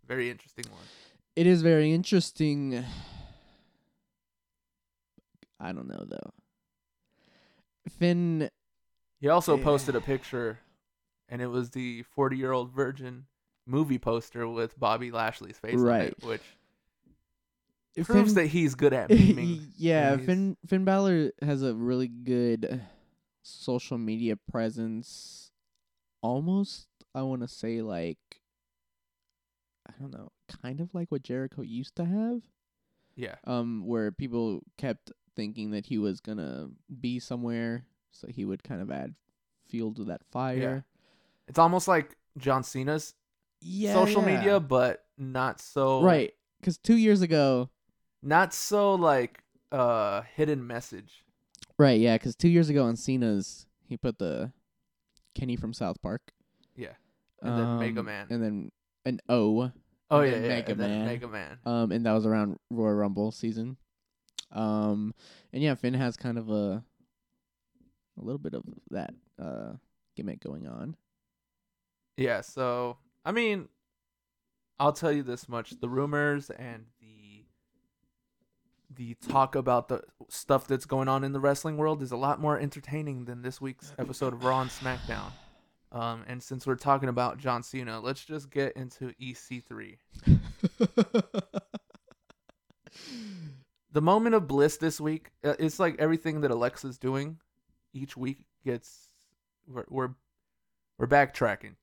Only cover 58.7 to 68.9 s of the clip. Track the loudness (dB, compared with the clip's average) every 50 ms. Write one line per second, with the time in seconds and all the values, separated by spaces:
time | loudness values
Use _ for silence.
58.7 | _ _ _ _ _ _ _ -6 -6 -6 _ 2 2 4 4 4 4 2 0 -2
59.7 | -6 -12 _ _ _ _ _ _ 4 4 6 4 2 2 0 0 0 -2 -2 -2
60.7 | -2 -2 0 -2 0 -2 -2 -4 -4 -6 -8 -10 -10 -10 -10 -12 -14 -10 _ -2
61.7 | 0 0 2 2 0 0 2 2 2 2 2 2 2 2 0 -2 -4 -8 _ _
62.7 | -4 0 2 2 2 2 2 0 0 -2 -2 -2 -4 -4 -6 -6 -4 -4 -6 -8
63.7 | -10 _ _ _ _ _ _ _ _ _ _ _ _ -18 -18 _ -6 -2 0 0
64.7 | 2 2 2 2 0 0 -2 -6 -6 _ -20 -20 -20 -20 _ _ -4 0 0 0
65.7 | 0 0 -2 -2 0 0 -2 -2 -4 -4 -6 -4 -4 -4 -4 -2 0 0 0 0
66.7 | -2 -4 -8 _ _ _ _ _ _ _ _ _ _ _ _ _ _ _ _ _
67.7 | _ _ _ _ _ _ _ _ _ -14 -10 -10 -10 -8 -8 -8 -10 -10 -12 -12
68.7 | -20 -20 _ -10